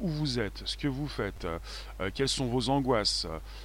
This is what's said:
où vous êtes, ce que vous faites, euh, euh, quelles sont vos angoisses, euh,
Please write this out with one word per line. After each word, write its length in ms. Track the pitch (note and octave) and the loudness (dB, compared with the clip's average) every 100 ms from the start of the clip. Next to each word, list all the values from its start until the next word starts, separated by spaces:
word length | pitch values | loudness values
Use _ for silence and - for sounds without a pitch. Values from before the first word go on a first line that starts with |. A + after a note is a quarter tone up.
où 80 | F#3+ | 0
vous 280 | D3+ D3+ B2 | 0 0 2
êtes, 260 | G2+ - - | 0 -2 -6
ce 100 | - | -2
que 140 | D3 | -2
vous 180 | C3 D3 | 0 -2
faites, 380 | - G#2 - F2+ | -2 -2 -2 -4
euh, 140 | E2 - - - - | -4 -4 -10 -8 -4
euh, 100 | F#2+ | -2
quelles 140 | - C#3 | 2 2
sont 200 | - B2+ | 2 2
vos 200 | B2+ A#2 | 2 4
angoisses, 560 | C#3 C3 A#2 G2+ - E2+ | 4 6 4 4 0 -2
euh, 100 | D#2+ - - | -4 -8 -12